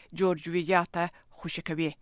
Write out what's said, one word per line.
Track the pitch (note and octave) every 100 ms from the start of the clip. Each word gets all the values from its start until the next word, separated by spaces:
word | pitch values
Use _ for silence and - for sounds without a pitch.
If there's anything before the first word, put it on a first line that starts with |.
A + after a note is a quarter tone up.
| - D#3+
جورج | F#3+ E3 E3+
ویا | F3 D#3+ F#3 F3 F3
ته | F3 - _ -
خوشي | E3 - -
کوي. | D#3 D#3+ -